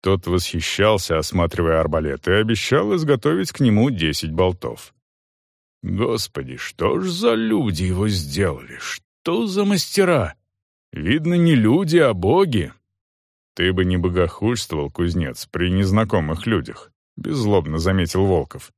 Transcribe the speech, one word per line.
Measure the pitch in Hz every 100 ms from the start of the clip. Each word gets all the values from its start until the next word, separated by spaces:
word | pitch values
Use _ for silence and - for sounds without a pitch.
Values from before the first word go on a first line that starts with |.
Тот | 95 98 -
восхищался, | 90 - 85 - - 104 107 - 80
осматривая | 76 92 82 - 82 80
арбалет, | 78 80 78 65 -
и |
обещал | 98 110 110 - 139 202 185
изготовить | 156 135 143 175 190
к | -
нему | 127 107 131
десять | 107 80 - 80
болтов. | 78 92 87 64 57 - _ _ _ _ _ _ _ _ _
«Господи, | 92 92 117 - - - 65 64
что | - - - -
ж | 185
за | 175 226
люди | 110 113 110 120 80
его | 90 90 107
сделали? | 98 73 73 95 76 - -
Что | - - _ _ - 175 226
за | 190
мастера? | 202 196 - - 185 160 85 - _ _ _ _ _
Видно, | - 78 147 160
не | 175 170
люди, | 143 107 143 180 170
а | 139
боги». | 95 92 165 196 113 71 - _ _ _ _ _ _ _
«Ты | - 90
бы | 92
не | 92 90
богохульствовал, | 90 87 85 - 107 120 - 78 71
кузнец, | - 87 87 73 - -
при | - 90
незнакомых | 92 98 104 110 101 78 80 -
людях», | 104 65 - - _ _ -
беззлобно | - 143 107 101 76 80
заметил | 85 95 85 92
Волков. | 98 87 - - -